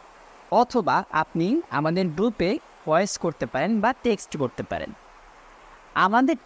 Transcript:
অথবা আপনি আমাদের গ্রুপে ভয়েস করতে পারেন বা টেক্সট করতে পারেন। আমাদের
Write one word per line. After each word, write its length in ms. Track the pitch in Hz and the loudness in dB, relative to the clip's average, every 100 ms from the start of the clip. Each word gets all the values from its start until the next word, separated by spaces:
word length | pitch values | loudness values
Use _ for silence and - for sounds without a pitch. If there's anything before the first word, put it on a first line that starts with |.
| - - - - - | -12 -20 -20 -20 -2
অথবা 520 | 190 240 247 156 143 196 | 2 2 0 0 0 0
আপনি 500 | 160 160 165 175 294 - | -2 -2 0 0 0 -2
আমাদের 380 | 139 151 175 190 | -2 0 0 -2
গ্রুপে 520 | 151 233 214 175 277 - - - | 0 -2 0 -2 -2 -6 -10 0
ভয়েস 320 | 160 196 - | 2 2 -2
করতে 280 | 170 - 127 | -4 -4 -4
পারেন 360 | 131 165 226 | -2 0 0
বা 120 | 214 262 | 0 0
টেক্সট 340 | 240 214 - 156 | -2 -2 -4 -4
করতে 260 | 131 - | -4 -4
পারেন। 300 | 113 85 73 - - - - - - - - - - | -8 -8 -8 -12 -20 -20 -20 -20 -20 -20 -20 -20 -6
আমাদের 420 | - 180 226 269 302 | 0 2 4 2 0